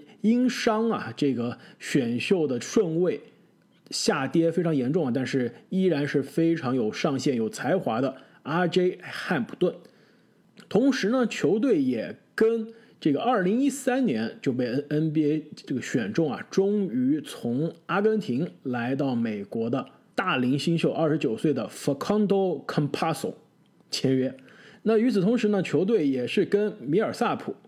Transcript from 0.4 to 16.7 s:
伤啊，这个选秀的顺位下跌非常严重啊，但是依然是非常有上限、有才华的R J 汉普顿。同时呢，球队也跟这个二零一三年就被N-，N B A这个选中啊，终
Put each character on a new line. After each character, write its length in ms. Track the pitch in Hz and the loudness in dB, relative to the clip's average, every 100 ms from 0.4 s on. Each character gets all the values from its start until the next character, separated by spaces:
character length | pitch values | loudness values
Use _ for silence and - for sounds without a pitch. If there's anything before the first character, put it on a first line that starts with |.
| 254 | 2
伤 400 | - 233 214 226 | 2 0 2 0
啊， 240 | - 120 | -2 -4
这 200 | - 143 | -2 -2
个 240 | 120 120 117 - - | 0 -4 -8 -16 -16
选 400 | - 143 117 120 | -2 0 0 -2
秀 280 | - 190 147 | 0 0 0
的 120 | 123 | -2
顺 440 | - - 180 160 | 0 0 2 2
位 180 | 180 120 - _ _ _ _ _ - | 0 -2 -8 _ _ _ _ _ -10
下 360 | - - 165 135 | -4 0 0 0
跌 240 | 170 165 | 2 2
非 120 | 165 | 2
常 120 | 170 | 0
严 160 | 147 123 | 2 2
重 140 | 175 | 0
啊， 80 | 139 | 0
但 100 | 127 | 0
是 300 | 127 135 120 - - | 0 0 -2 -6 -4
依 160 | 190 | 0
然 240 | 185 147 143 | 2 2 0
是 140 | 143 | 0
非 340 | - - 165 165 | 0 0 2 2
常 180 | 127 | 0
有 160 | 131 110 | 0 -2
上 280 | - 175 135 | 0 0 0
限、 180 | 147 123 | 0 0
有 100 | 110 | -2
才 280 | - 123 185 | -2 -2 0
华 240 | 131 113 | 0 -2
的 160 | 127 - - - | -2 -6 -16 -16
R 240 | - 165 180 | -4 0 2
J 300 | 185 180 180 | 2 0 -2
汉 420 | - - - 156 | -10 -8 -2 -2
普 100 | 113 | -2
顿。 200 | - 180 - - _ _ _ _ _ _ - - | -2 -2 -2 -14 _ _ _ _ _ _ -20 -2
同 200 | 196 269 | 2 2
时 200 | - 190 | 2 0
呢， 160 | 262 233 | 0 0
球 320 | - - 208 | 0 0 2
队 220 | 269 170 | 2 2
也 340 | 131 117 101 - _ | 2 -2 -4 -10 _
跟 340 | - 220 226 220 - - - | 0 2 2 -4 -12 -20 -4
这 120 | 160 | 0
个 80 | 135 | 0
二 220 | 233 240 | 2 2
零 180 | 180 226 | 2 2
一 100 | 277 | 0
三 340 | - - 254 | 0 0 0
年 340 | 240 113 113 - | 2 0 -2 -4
就 100 | 143 | -2
被 140 | 120 123 | 0 0
N-，N 460 | 131 - 151 160 | -2 -2 0 0
B 200 | 151 147 | 2 2
A 120 | 156 - | 0 -4
这 180 | - - | -12 -6
个 80 | 131 | -6
选 320 | - 127 104 | -2 -2 0
中 200 | 110 156 | 0 0
啊， 120 | 113 - | -2 -4
终 380 | - 196 | 0 2